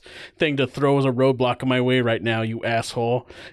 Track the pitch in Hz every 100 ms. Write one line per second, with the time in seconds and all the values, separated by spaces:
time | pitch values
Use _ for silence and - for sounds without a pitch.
0 | - - - - 160 143 151 - 139 139
1 | 135 123 131 127 123 - 131 127 123 127
2 | 117 113 113 113 110 113 113 113 113 -
3 | 117 123 - - -